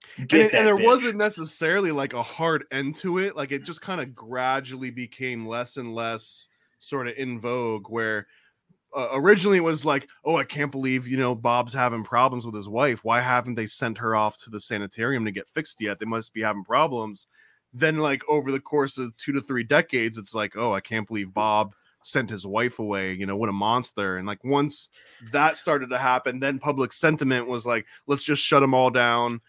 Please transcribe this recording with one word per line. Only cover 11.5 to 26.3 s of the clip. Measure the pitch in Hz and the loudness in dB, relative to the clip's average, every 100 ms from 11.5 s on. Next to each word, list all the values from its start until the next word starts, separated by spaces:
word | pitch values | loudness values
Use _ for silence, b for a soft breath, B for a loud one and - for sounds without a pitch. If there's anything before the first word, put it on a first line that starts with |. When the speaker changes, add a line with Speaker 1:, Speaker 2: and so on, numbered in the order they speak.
| 120 120 | 0 0
Speaker 1:
having | 135 123 117 | 0 0 0
problems | 107 120 131 123 117 | 0 4 4 2 -4
with | |
his | 107 101 | -8 -6
wife. | 113 143 113 | 0 0 0
Why | 110 120 | 2 2
haven't | 127 123 120 117 | 4 2 0 -4
they | 110 | -6
sent | - 120 107 | -4 -4 -2
her | 113 110 | 0 2
off | 107 - | 2 -2
to | - | -12
the | 107 | -12
sanitarium | - 107 101 - 117 135 110 | -6 -6 -6 -4 -2 -2 -2
to | |
get | 98 - | -6 -8
fixed | 160 - - | -8 -8 -6
yet? | 107 98 | -6 -4
They | 113 | -4
must | 113 110 | -6 -6
be | 110 | -4
having | 110 101 | -2 -4
problems." | 95 123 156 120 110 98 - _ _ _ _ | 0 2 2 0 -6 -10 -20 _ _ _ _
Then, | 123 160 156 | -2 0 2
like, | 151 135 - | 0 0 0
over | 151 135 | 0 0
the | 135 | -4
course | - 147 135 - | 0 0 0 -2
of | 123 - | -8 -8
two | - | -4
to | 139 | -4
three | - 127 | -2 -4
decades, | 117 147 147 127 113 113 | 2 2 2 0 -2 -4
it's | 98 | -8
like, | 110 104 104 | -4 -4 -2
"Oh, | 120 | -2
I | 98 | -2
can't | - 113 104 | -2 -6 -4
believe | 110 95 | -6 -4
Bob | 101 107 107 104 - _ _ | 0 4 4 2 -4 _ _
sent | - 143 110 | -4 -4 -2
his | 104 | -6
wife | 95 104 123 - | -4 -2 -2 -2
away. | 107 98 95 | -4 -2 -4
You | 92 98 | -4 -4
know, | 98 | -2
what | 113 | -2
a | |
monster." | 98 104 123 120 - 98 92 | 0 2 0 -2 -4 -4 -4
And, | 95 | -6
like, | 101 | -8
once | 127 143 147 - - B B B 113 | 0 2 0 -4 -14 B B B -4
that | 143 156 156 | 2 2 2
started | - 143 127 | 0 0 0
to | 127 | -2
happen, | 131 127 131 | 2 2 0